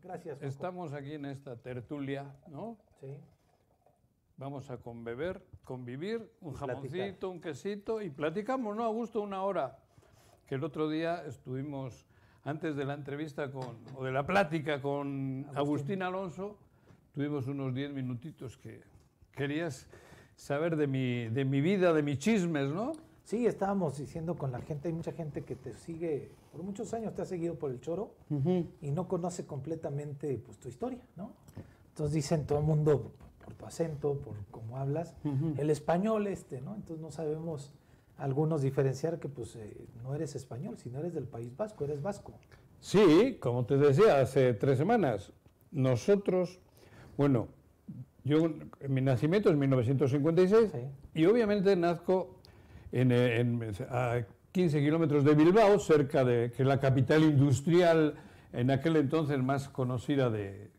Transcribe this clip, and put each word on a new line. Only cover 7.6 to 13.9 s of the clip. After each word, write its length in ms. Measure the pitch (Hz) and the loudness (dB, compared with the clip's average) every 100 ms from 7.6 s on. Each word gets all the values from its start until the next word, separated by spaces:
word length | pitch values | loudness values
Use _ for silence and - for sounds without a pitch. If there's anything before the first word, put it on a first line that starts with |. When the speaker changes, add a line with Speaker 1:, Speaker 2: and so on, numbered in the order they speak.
| 196 208 208 220 | -8 -8 -6 -6
Speaker 2:
y 80 | 202 | -6
platicamos, 640 | 143 151 165 208 262 220 208 | -4 -4 -4 -4 -4 -4 -4
¿no? 80 | |
A 40 | 233 | -2
gusto 340 | 220 226 226 | -2 -4 -4
una 200 | 208 196 | -4 -4
hora, 340 | 196 180 131 - _ _ _ _ _ _ - | -2 -2 -4 -6 _ _ _ _ _ _ -8
que 100 | 139 | -6
el 80 | |
otro 240 | 156 147 156 | -4 -2 -2
día 360 | 156 165 170 151 | -2 -2 -4 -6
estuvimos, 800 | 123 - 131 139 139 131 104 _ _ _ _ | -14 -10 -8 -8 -8 -10 -12 _ _ _ _
antes 320 | - 151 165 | -10 -6 -4
de 100 | 143 | -4
la 100 | 139 | -4
entrevista 580 | 147 139 143 156 139 143 | -6 -8 -8 -8 -8 -8
con, 240 | 135 127 113 113 | -8 -10 -12 -16